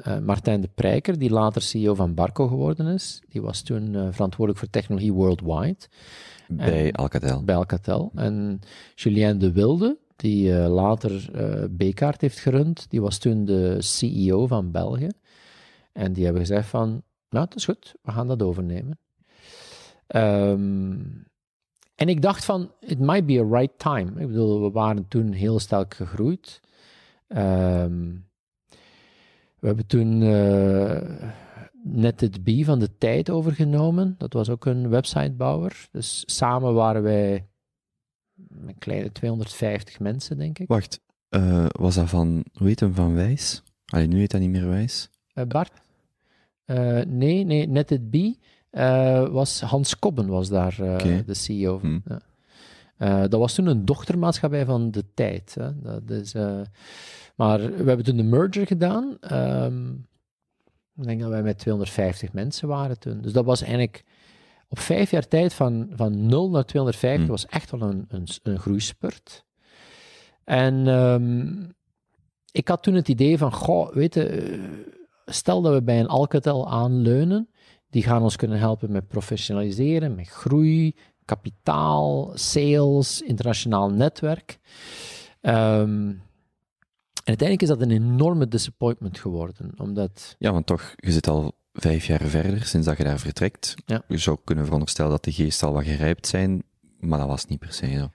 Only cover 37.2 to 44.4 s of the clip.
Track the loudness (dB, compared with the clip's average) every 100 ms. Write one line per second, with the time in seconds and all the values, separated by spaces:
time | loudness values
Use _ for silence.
37.2 | 2 0 -6 _ _ _ _ _ _ _
38.2 | _ _ -20 -20 -20 -14 -8 -6 -8 -6
39.2 | -4 -4 -6 -4 -4 -4 -8 -8 -6 -6
40.2 | -8 -8 -8 -6 -2 -2 -2 -10 _ _
41.2 | _ 0 4 4 2 2 0 2 2 2
42.2 | 2 0 -4 0 0 2 2 2 2 2
43.2 | 0 0 -4 -8 _ _ -4 0 2 2
44.2 | 2 0